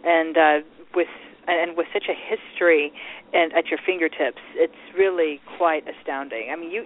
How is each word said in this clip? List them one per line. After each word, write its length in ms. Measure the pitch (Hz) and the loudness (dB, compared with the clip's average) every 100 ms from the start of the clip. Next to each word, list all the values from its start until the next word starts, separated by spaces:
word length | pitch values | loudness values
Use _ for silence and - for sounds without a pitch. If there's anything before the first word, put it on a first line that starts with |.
and, 340 | 170 165 160 160 | 2 2 2 4
uh, 200 | 156 151 156 - - 180 | 4 4 -2 -20 -6 -2
with, 120 | 165 - - - - | -2 -4 -20 -14 -4
and 280 | 175 170 165 | -2 -2 -4
with 100 | 160 | -2
such 120 | 208 - | -2 -4
a 60 | 170 | -6
history 760 | - 220 - - 175 160 147 - - - - | -4 -8 -8 0 4 4 2 -6 -16 -16 -2
and 200 | 175 165 | 2 2
at 140 | 165 - | 2 0
your 120 | 151 - | -4 -2
fingertips, 560 | 185 160 - 139 - - - | 0 -2 0 -4 -4 -10 -2
it's 220 | 165 - - 175 | -2 -2 -10 0
really 420 | 196 180 160 143 - - | 2 2 -2 -2 -12 0
quite 260 | 175 156 - | 0 0 -4
astounding. 600 | - - 139 139 117 113 | -14 -8 -8 -6 -8 -8
I 80 | 160 | -10
mean, 120 | 170 | -8
you, 120 | 202 | -10